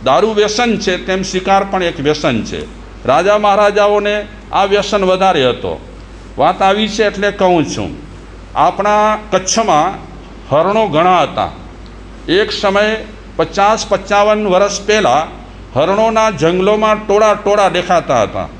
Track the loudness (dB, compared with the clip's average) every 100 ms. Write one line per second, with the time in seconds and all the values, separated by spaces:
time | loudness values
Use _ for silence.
0 | 4 4 4 2 0 2 0 0 -2 -4
1 | -2 -4 -2 -4 2 2 2 -2 -2 -2
2 | -2 0 0 -2 -4 -8 -10 -14 -20 -8
3 | 0 2 4 2 4 4 4 4 2 2
4 | 0 -4 -6 -14 -4 0 2 2 2 0
5 | 2 2 2 4 2 0 -6 -8 -12 -18
6 | -18 -20 -16 0 0 2 2 2 0 0
7 | -2 0 -4 2 2 2 0 -4 -8 -10
8 | -16 -18 -20 -20 -10 0 0 0 0 2
9 | 2 0 -2 -4 0 -2 2 2 0 -4
10 | -16 -18 -18 -20 -2 0 2 2 0 2
11 | 4 4 2 -2 -4 -6 -18 -18 -18 -18
12 | -18 -16 -2 0 0 -2 0 2 0 -2
13 | -8 -16 -16 -4 -4 2 2 2 0 -4
14 | 0 2 2 2 2 2 2 -2 0 0
15 | 2 2 -2 -10 -18 -18 -8 -2 0 2
16 | 2 2 0 2 0 2 2 2 2 0
17 | 2 2 4 2 0 2 2 0 0 0
18 | 2 0 0 -2 -8